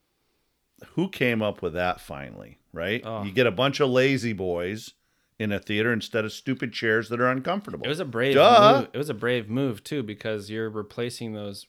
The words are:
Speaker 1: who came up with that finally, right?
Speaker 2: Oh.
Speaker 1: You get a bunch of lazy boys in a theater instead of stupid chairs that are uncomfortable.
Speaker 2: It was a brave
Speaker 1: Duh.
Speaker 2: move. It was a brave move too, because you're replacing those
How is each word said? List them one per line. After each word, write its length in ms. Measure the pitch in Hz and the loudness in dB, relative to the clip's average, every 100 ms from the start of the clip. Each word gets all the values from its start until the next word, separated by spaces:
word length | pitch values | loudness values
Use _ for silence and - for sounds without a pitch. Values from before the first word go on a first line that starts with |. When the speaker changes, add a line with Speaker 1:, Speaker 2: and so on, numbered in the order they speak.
| _ _ _ _ _ _ _ _ - - | _ _ _ _ _ _ _ _ -10 -6
Speaker 1:
who 140 | 185 | -4
came 320 | - 123 113 | 0 0 2
up 200 | 107 101 | -2 -2
with 120 | 87 | -6
that 280 | 82 90 90 | -2 -2 -2
finally, 580 | - 71 67 50 50 - _ | -8 -12 -12 -14 -18 -20 _
right? 280 | 80 87 117 | -8 -4 -4
Speaker 2:
Oh. 200 | 110 113 | -6 -8
Speaker 1:
You 80 | 101 | -4
get 160 | 95 120 | 2 2
a 40 | |
bunch 280 | 90 135 135 | 2 0 2
of 100 | 143 | 2
lazy 440 | 127 135 135 117 | 4 4 2 0
boys 600 | 101 92 85 90 107 - _ _ _ _ _ | -2 -2 -2 -2 -6 -12 _ _ _ _ _
in 140 | 107 | -4
a 60 | 98 | -4
theater 340 | - 104 113 | -2 0 0
instead 320 | 117 - 113 107 | 0 -2 -4 -4
of 80 | |
stupid 400 | - - 131 127 | -6 -6 -6 -6
chairs 340 | - 117 110 107 | -4 0 0 0
that 120 | 117 | 0
are 100 | 127 | 0
uncomfortable. 540 | 131 135 196 196 - 117 | 0 -2 -4 -6 -8 -6
Speaker 2:
It 40 | |
was 120 | 156 | -4
a 40 | 160 | -4
brave 300 | 113 131 135 | -2 4 8
Speaker 1:
Duh. 440 | 185 233 208 269 | 10 10 8 6
Speaker 2:
move. 80 | 226 | 2
It 60 | 120 | -6
was 120 | 151 | -6
a 40 | |
brave 360 | 110 117 123 104 | -4 0 -2 -2
move 320 | 120 139 104 | -2 -2 -4
too, 200 | - 151 | -6 -6
because 460 | 107 104 113 107 101 | -6 -8 -6 -6 -6
you're 200 | 110 110 | -6 -6
replacing 640 | 107 101 - 120 123 117 | -6 -10 -8 -8 -6 -10
those 340 | 107 104 98 | -8 -10 -12